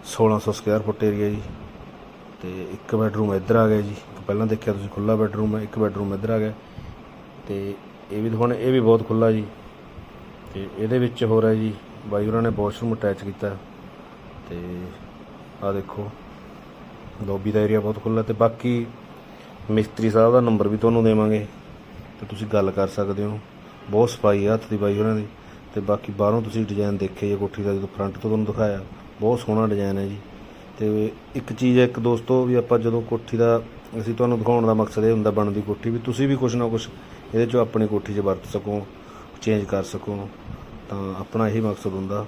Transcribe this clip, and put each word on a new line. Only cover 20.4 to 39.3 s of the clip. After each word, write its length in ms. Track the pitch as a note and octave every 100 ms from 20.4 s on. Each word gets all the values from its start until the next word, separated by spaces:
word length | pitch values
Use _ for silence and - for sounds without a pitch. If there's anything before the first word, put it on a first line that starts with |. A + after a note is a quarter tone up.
ਨੰਬਰ 260 | A#2+ A2 G2+
ਵੀ 100 | G#2+
ਤੁਹਾਨੂੰ 260 | A2+ A#2
ਦੇਵਾਂਗੇ, 440 | A2+ G#2+ G#2+ G#2+ G#2 - - - - - - -
ਤੇ 60 | G#2
ਤੁਸੀਂ 180 | G2+ G#2+
ਗੱਲ 240 | G#2+ G2
ਕਰ 160 | F#2+ F#2+
ਸਕਦੇ 360 | G2+ G2+ G2
ਹੋ। 160 | G#2 G#2+ - - - - -
ਬਹੁਤ 200 | G#2 A#2+
ਸਫਾਈ 360 | - G#2+ G2+ G2+
ਆ 80 |
ਹੱਥ 80 | A2 -
ਦੀ 80 | G#2+
ਬਾਈ 200 | G2+ G2+
ਹੋਰਾਂ 180 | G#2+ A2
ਦੀ। 100 | G#2+ - - - - -
ਤੇ 60 |
ਬਾਕੀ 300 | G2 G#2 -
ਬਾਹਰੋਂ 300 | G2 G#2 A2+
ਤੁਸੀਂ 240 | A2 A2 G#2+
ਡਿਜ਼ਾਈਨ 320 | G2+ G2+ G2+
ਦੇਖੇ 320 | F#2+ - G#2
ਜੇ 60 | G2+
ਕੋਠੀ 280 | G2 -
ਦਾ, 100 | G2+
ਜਦੋਂ 140 | G2 G2
ਫਰੰਟ 260 | - G2
ਤੋਂ 80 | F#2
ਤੁਹਾਨੂੰ 240 | A2 A2 G#2+
ਦਿਖਾਇਆ, 380 | G#2+ G#2+ G2 F#2+ - - -
ਬਹੁਤ 180 | G#2+ A#2+
ਸੋਹਣਾ 280 | A#2 G#2+ A2
ਡਿਜ਼ਾਈਨ 300 | G#2 G2 G2
ਹੈ 80 | G2
ਜੀ। 100 | G2+ - - - - - -
ਤੇ 320 | G#2+ G#2+ G#2+ - - C3+
ਇੱਕ 180 | -
ਚੀਜ਼ 260 | A2 B2+ B2
ਹੈ 40 |
ਇੱਕ 160 | B2 B2
ਦੋਸਤੋ, 460 | A#2 A#2 A#2 B2+ B2+
ਵੀ 80 |
ਆਪਾਂ 260 | B2 A#2+ A#2+
ਜਦੋਂ 220 | A2+ A#2
ਕੋਠੀ 360 | A2+ A2+ - A2+
ਦਾ, 240 | A#2 A#2 A#2 - - A2+
ਅਸੀਂ 140 | G#2+
ਤੁਹਾਨੂੰ 260 | A#2 B2 A#2
ਦਿਖਾਉਣ 260 | G#2+ A#2+ A2+
ਦਾ 80 |
ਮਕਸਦ 300 | A2 G#2+ -
ਇਹ 80 | A2
ਹੁੰਦਾ 200 | A2+ G#2+
ਬਣਦੀ 300 | G2+ G#2 G2+
ਕੋਠੀ, 280 | G2+ G#2 A#2
ਵੀ 100 | A#2
ਤੁਸੀਂ 280 | A#2 A2+ C#3
ਵੀ 80 | C3+
ਕੁਛ 200 | B2+ A#2+
ਨਾ 120 | A#2
ਕੁਛ 220 | A2+ - - - - -
ਇਹਦੇ 120 | A2 A#2
'ਚੋਂ 160 | B2
ਆਪਣੀ 260 | A2+ A2 G#2+
ਕੋਠੀ 260 | G#2 -
'ਚ 60 | G#2
ਵਰਤ 260 | G2 F#2 -
ਸਕੋ, 400 | G#2 G#2 G#2 G2 - - - -